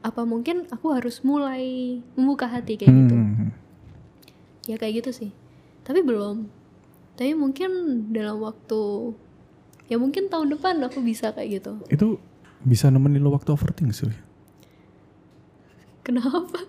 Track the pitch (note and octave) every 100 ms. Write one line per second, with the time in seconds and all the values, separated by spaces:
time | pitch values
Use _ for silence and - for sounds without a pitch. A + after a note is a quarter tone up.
0 | - - A#3 A#3 A#3+ F4 F4 A#3 D#4+ C4+
1 | A#3+ A#3 C4 C#4+ C#4 C4 B3+ B3+ B3+ B3
2 | A#3+ - C4 C#4 B3 A#3+ A#3+ G#3+ - C3
3 | C3 A#2+ G#2+ G#2+ G#2+ - - - - -
4 | - _ - _ - - - A3 A3 A3
5 | A#3+ B3 G#3 - - - - - - D4
6 | D#4+ A3 G3+ G#3 G#3 - - - - -
7 | - - B3+ D#4 C#4 C4+ F#4 F#4 E4+ B3
8 | G#3+ A3 G#3+ G#3+ G#3+ A3 - A3 G#3 G3+
9 | A#3 A3 - - - _ _ - - A#3
10 | C4 D#4 G4 E4 D4+ D4+ F#4 F4 B3+ C#4
11 | A#3 A3 A3 G#3+ - G3 - G3+ - D3
12 | G#3 G#3+ - - - - B2+ A#2+ C#3+ C3
13 | C#3 C#3+ C#3+ C#3+ - D3 - - C#3 G#2+
14 | A2+ G#2+ - - - _ - _ - -
15 | _ _ - - - _ - - - -
16 | - B3 B3 D#4 F4+ F4